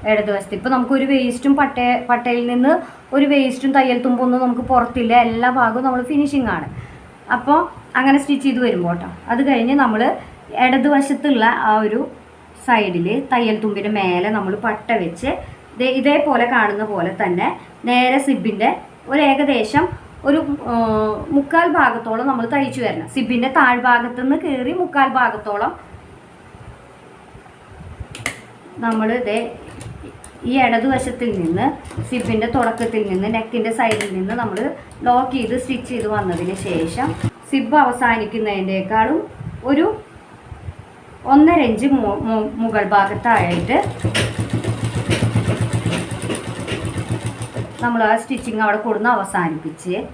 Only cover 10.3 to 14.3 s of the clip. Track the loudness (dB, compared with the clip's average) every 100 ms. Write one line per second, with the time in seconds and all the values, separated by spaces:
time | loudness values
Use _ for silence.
10.3 | -20 -12 0 2 4 4 4 2 0 2
11.3 | 4 4 4 2 2 2 -2 -4 -10 -20
12.3 | -20 -20 -10 2 2 2 0 0 -2 0
13.3 | 0 2 0 0 -2 -2 0 0 0 0